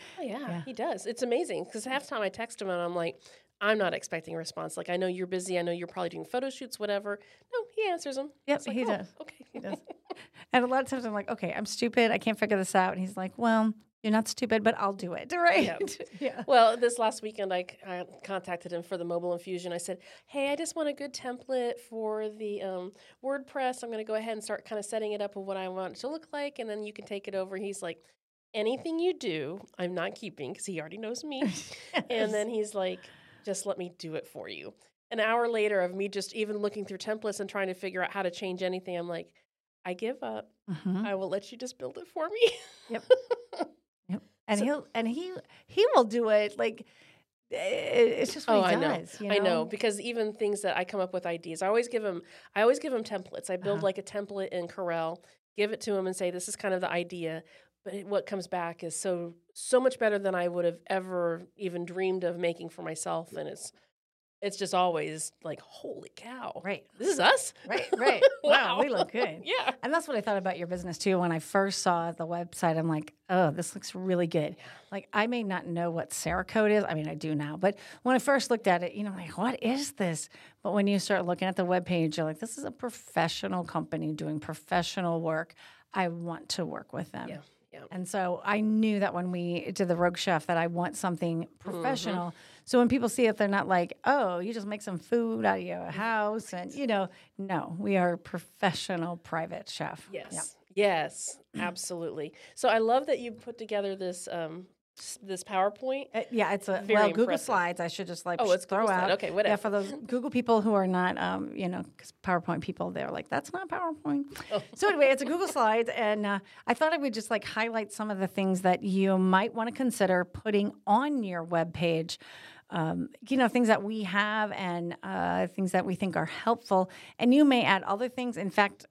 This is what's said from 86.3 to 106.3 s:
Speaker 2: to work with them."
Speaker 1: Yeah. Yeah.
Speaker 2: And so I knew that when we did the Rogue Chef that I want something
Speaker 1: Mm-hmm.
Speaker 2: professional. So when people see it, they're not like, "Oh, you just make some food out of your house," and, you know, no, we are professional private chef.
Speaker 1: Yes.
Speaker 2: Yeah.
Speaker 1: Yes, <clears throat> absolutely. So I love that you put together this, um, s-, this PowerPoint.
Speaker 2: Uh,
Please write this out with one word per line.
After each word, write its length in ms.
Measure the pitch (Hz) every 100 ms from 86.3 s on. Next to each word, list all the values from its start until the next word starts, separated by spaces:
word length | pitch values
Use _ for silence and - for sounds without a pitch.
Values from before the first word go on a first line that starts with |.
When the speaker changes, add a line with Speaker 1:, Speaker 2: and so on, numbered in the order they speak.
| 160 -
Speaker 2:
to 140 | - 160
work 260 | - -
with 200 | 143 165
them." 160 | - -
Speaker 1:
Yeah. 80 | 143 - _ _
Yeah. 60 | - -
Speaker 2:
And 160 | 185 180
so 320 | 208 180 180
I 160 | 196 214
knew 400 | 214 214 220 202
that 120 | 202
when 180 | 175 180
we 400 | 175 175 175 -
did 160 | 185 180
the 80 | 170
Rogue 200 | 175 175
Chef 300 | - 160 -
that 100 | 170
I 120 | 170
want 280 | 170 175 -
something 460 | 196 165 170 165
Speaker 1:
Mm-hmm. 260 | 165 _ 196
Speaker 2:
professional. 640 | 185 254 254 185 185 175 - - - -
So 120 | 254
when 100 | 240
people 200 | 262 233
see 180 | - 233
it, 100 | 214
they're 120 | 202
not 180 | 196 190
like, 300 | 185 175 -
"Oh, 340 | - 285 202 175
you 140 | 190
just 120 | 226 202
make 140 | 208
some 160 | 208 175
food 460 | - 240 226 226
out 140 | 214 190
of 60 |
your 200 | 180 175 175
house," 640 | 185 226 220 208 220 -
and, 180 | 180 180
you 140 | 269 269
know, 220 | 202 185 - - -
no, 380 | 196 170 - 170
we 180 | 202 190
are 200 | 175 170
professional 1000 | - 175 - - 196 - - 175 170 170
private 520 | - 165 160 - -
chef. 400 | - 151 - -
Speaker 1:
Yes. 200 | 196 -
Speaker 2:
Yeah. 100 | 165 - - _ 190
Speaker 1:
Yes, 600 | 202 165 147 - - - _
<clears throat> 120 | -
absolutely. 720 | 175 180 - 175 165 156 151 - -
So 140 | - 247
I 100 | 226
love 280 | 226 254 302
that 120 | 240
you 120 | 240
put 260 | 220 247 233
together 360 | 220 208 202 190
this, 320 | 180 180 -
um, 360 | 170 160 170 185 _ _ -
s-, 200 | - -
this 220 | 196 185
PowerPoint. 640 | - 190 202 202 262 277 -
Speaker 2:
Uh, 80 | 220 220